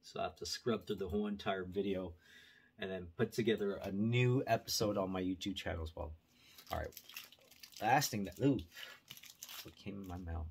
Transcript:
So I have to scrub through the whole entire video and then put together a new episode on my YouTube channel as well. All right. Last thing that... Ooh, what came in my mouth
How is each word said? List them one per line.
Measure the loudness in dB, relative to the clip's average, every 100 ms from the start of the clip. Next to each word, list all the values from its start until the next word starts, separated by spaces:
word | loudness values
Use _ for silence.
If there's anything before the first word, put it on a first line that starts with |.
So | -10 -4
I |
have | -4 -4
to | -6
scrub | -4 0 0 0
through | -4
the | 0
whole | 0 0
entire | -2 -2 -2
video | -2 -2 0 0 -2 -8 -18 -20 -20 -20 _ _
and | -6
then | -6 -8 0
put | 0
together | 2 2 4 2 -2
a | -2
new | 0 4 6 6 6 4
episode | 0 2 0 2 2
on | 2
my | 2
YouTube | 0 0 -2 -4
channel | -2 -4
as | -4
well. | -6 -8 -8 _ _ -20 -20 -6
All | -4
right. | -4 -8 -16 -16 -16 -20 -20 -20 -20 -2
Last | 4 4 4
thing | 0
that... | -4 2
Ooh, | 4 4 0 -14 -14 -16 _ -20 -18 -16 -14 -12
what | -14 -12
came | -12 -10
in | -8
my | -8
mouth | -6 -6 -6